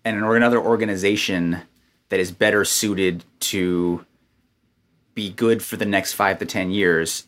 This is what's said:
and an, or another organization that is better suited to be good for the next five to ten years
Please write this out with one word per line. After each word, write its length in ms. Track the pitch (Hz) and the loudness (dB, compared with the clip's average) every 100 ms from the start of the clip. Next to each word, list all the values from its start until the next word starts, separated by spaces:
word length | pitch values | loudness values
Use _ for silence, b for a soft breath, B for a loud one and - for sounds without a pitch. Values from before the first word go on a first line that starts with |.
and 140 | 113 104 | -4 -2
an, 60 | |
or 120 | 110 117 | 2 4
another 240 | 120 117 | 4 4
organization 1000 | 113 110 107 92 98 104 - 90 85 87 - _ _ _ - | 2 0 0 0 0 0 0 0 -2 -4 -8 _ _ _ -4
that 100 | 95 | -2
is 120 | 92 | -2
better 320 | 92 107 104 - | 2 2 4 2
suited 580 | - 107 98 92 87 - - | 0 0 0 0 -2 -8 -8
to 640 | - 98 90 87 87 87 - _ _ _ _ _ _ _ _ _ _ 107 | -4 -2 0 0 0 -2 -8 _ _ _ _ _ _ _ _ _ _ -10
be 140 | 101 | -8
good 340 | 98 117 113 | -2 0 0
for 140 | - 107 | -2 -6
the 80 | 104 | -2
next 280 | 98 - | -2 -2
five 240 | - 98 92 | -2 -2 -2
to 60 | 95 | -6
ten 240 | 101 92 | -6 -4
years 580 | 101 87 82 80 - | 0 2 2 0 -6